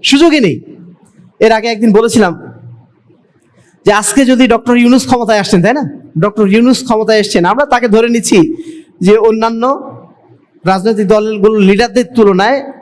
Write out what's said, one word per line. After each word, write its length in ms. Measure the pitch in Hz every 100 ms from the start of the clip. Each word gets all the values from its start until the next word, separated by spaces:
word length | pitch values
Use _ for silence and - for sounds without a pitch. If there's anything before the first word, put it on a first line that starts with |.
সুযোগই 380 | - 277 330 302
নেই। 160 | 202 - - - - - _ _ _ _
এর 120 | 220
আগে 160 | 220 226
একদিন 220 | 220 226
বলেছিলাম 400 | 202 226 226 190 160 - - - - _ _ _ _ _ _ _ _ _ _ -
যে 40 |
আজকে 300 | 202 208 -
যদি 200 | 254 254 254
ডক্টর 280 | 226 233 240
ইউনূস 280 | 240 254 -
ক্ষমতায় 340 | 247 226 214
আসছেন, 180 | 196 190
তাই 120 | 180
না? 100 | 277 208 - - 160
ডক্টর 260 | 202 220 202
ইউনূস 320 | 214 240 240
ক্ষমতায় 360 | - 220 220 220
এসছেন, 220 | 202 208
আমরা 200 | 175 226 285
তাকে 200 | 247 233
ধরে 200 | 214 233
নিচ্ছি 300 | 233 - 208 156 - - - - _
যে 140 | 180 214
অন্যান্য 460 | 220 220 226 226 240 277 - - - _ _ _ _ _
রাজনৈতিক 420 | 185 190 202 214 196
দলগুলো 500 | 214 214 214 202 220
লিডারদের 480 | 190 202 240 247 240
তুলনায় 440 | 233 202 185 208 277 - -